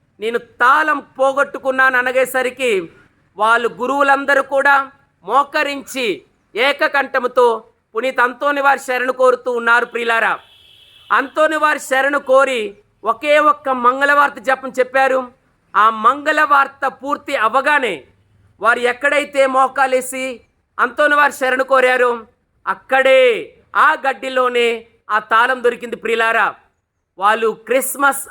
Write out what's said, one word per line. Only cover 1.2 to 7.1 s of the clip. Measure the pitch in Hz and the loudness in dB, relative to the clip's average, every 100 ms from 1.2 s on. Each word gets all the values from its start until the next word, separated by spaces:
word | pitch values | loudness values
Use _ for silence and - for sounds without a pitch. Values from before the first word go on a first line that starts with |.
| 269 269 277 269 262 262 262 254 | 0 0 -4 -4 -4 0 2 2
అనగేసరికి | 254 254 254 262 254 247 254 196 165 - _ _ _ - | 0 0 0 -2 -4 -4 -2 -2 -4 -14 _ _ _ -2
వాళ్ళు | 220 233 233 | 2 2 0
గురువులందరూ | 170 247 277 277 277 277 269 | -4 -4 0 2 2 2 0
కూడా | 269 277 277 277 269 - _ _ | 0 0 2 2 0 -10 _ _
మోకరించి | 175 254 285 302 285 277 - 262 233 151 - _ _ 202 | -4 -2 0 -2 -4 -6 -10 -6 -4 -6 -10 _ _ -4
ఏకకంఠముతో | 269 285 311 285 - | -2 0 -2 -2 -2